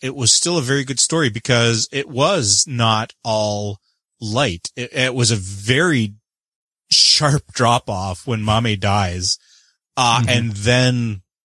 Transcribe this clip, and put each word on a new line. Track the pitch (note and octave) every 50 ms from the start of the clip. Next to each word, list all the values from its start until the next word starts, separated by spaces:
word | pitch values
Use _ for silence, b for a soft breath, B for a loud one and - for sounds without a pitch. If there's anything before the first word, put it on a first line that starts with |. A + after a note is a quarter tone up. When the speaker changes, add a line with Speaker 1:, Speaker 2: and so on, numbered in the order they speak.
Speaker 1:
it | - C3 -
was | C#3+ B2 G#2+
still | - - - E3+ F3 E3
a |
very | B2+ A#2+ C#3 C#3 C3+
good | B2+ C3+ -
story | - - D#3+ E3 D#3 A#2+
because | G2+ A#2 - - B2 A#2 A#2 A#2 A#2 A2 A2+ -
it | - C#3 C#3 -
was | C#3 A#2+ C#3+ F3 G3+ E3+ A#2 G2+ F#2+ - - E3
not | C3 A#2+ A#2 A2+ A2 G#2+ A2+ - - _ -
all | A#2+ A2 G#2+ G#2+ G#2 G#2 G#2 G#2 G#2 G2+ - _ _ _ _ _ _ _ -
light. | A2+ G#2+ G#2+ B2 D3 A2+ E2+ E2+ - - -
It, | B2 B2 B2+ -
it | C3+ B2+ C3 B2
was | C3 A#2+ G#2
a | A#2
very | G#2 F#2 F#2+ G2 G2 G2+ G#2+ B2+ C#3 F3 F3+ D#3 B2 A2 G#2 G#2 - _ _ _ _ _ _ _ _ _ _ _ _ _ -
sharp | - - - - - - D#3 C#3+ C#3+ D3 - _
drop | - - B2 A#2 A#2+ B2 - -
off | G#2 F#2 F#2+ G2 F2+ - - C#3
when | A#2 A2 G#2
Mame | G#2+ G#2+ A2+ A#2+ A#2 G#2 F#2+
dies. | F#2+ G2+ G2 G#2 G2 F2+ F2 F#2 F#2 F#2 - - b b b b b b b b b _ -
Uh, | C3 B2+ A#2+ A2+ B2
Speaker 2:
Mm-hmm. | A#2+ A2+
Speaker 1:
and | B2 A#2+ A#2 A#2 G#2
then | G2+ G#2 A#2+ B2 B2+ B2+ B2+ B2+ B2 A#2 A2+ G#2 F#2+ - _ _ _ _